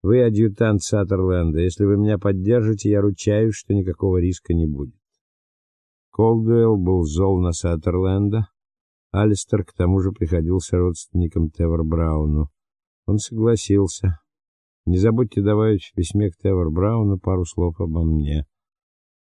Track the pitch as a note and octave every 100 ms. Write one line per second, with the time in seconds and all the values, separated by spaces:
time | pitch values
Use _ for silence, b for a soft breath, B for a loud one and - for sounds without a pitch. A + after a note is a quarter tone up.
0 | F#2 A#2+ A#2+ G#2+ A2+ G2+ A2+ G#2 - G#2+
1 | G2 G2 F#2 F2+ E2 D#2 F2 D#2+ G#2 G2+
2 | G#2 G#2 G2+ G2 F#2+ A#2+ A2 G#2+ G#2+ G#2
3 | G2+ G2 - G#2 A2+ G#2 - G2+ F#2 F2
4 | G2 F#2 F2 F2+ - E2+ D#2+ C#2 C#2 -
5 | _ _ _ _ _ _ _ _ _ _
6 | _ - A2+ A2+ A2 A#2 A2+ G#2+ F2+ F#2
7 | D#2+ D2+ G2 F#2+ F2+ E2+ F#2 E2+ F2+ F2+
8 | F#2+ F#2+ G2+ A2 G#2 _ _ _ _ _
9 | _ G2 G#2+ G#2 - G#2+ F#2+ _ F2+ F#2+
10 | F#2 G2+ E2 E2+ D#2+ F#2 - F2+ F2+ F2
11 | - F#2 E2+ E2+ D#2+ - E2+ E2 D#2+ E2
12 | E2 D#2 D2+ D2+ D2 _ _ _ _ _
13 | - G#2 - A2+ A2 A2+ - G2+ G2 -
14 | F#2+ E2 _ _ _ _ _ _ - F2+
15 | G#2 A2+ B2 - G2+ G#2 A2 G#2 - -
16 | F2 G2+ G#2 - G2 F#2+ E2 D#2 G2+ A#2
17 | G#2 F#2+ - F#2 F2+ - F2 D#2+ E2+ D#2+
18 | D#2+ D#2 D2 D2+ D2 _ _ _ _ _
19 | _ _